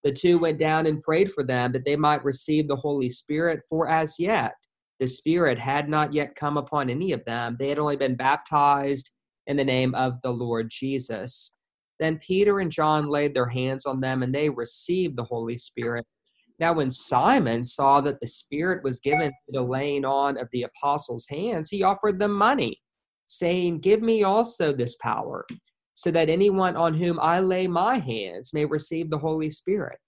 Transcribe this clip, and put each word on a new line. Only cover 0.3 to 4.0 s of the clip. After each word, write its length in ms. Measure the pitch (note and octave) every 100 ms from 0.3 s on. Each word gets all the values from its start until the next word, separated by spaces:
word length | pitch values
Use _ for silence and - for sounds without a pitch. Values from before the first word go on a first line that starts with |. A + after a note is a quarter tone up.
| F3
went 180 | E3+ D3
down 300 | D#3 D#3 D#3+
and 160 | D3+
prayed 280 | D#3+ D#3+ G3
for 120 | D3+
them 280 | C3 B2+ B2
that 120 | B2+
they 100 | C#3
might 300 | D3 D3+ D3
receive 420 | C#3+ C3 - D#3 D3+
the 80 |
Holy 340 | C3+ D3 C#3+ B2+
Spirit, 520 | B2 - D3+ E3+ D#3 _
for 180 | D#3+ D3+
as 300 | D#3+